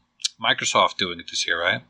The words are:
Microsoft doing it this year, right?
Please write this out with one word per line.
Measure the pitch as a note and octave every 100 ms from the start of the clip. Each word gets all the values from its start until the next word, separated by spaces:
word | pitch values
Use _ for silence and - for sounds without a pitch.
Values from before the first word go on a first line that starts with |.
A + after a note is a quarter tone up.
| _ _ - -
Microsoft | A2+ C3+ - A2+ F#2 -
doing | F#2+ E2+
it | -
this | - -
year, | E2+
right? | F2 A#2 -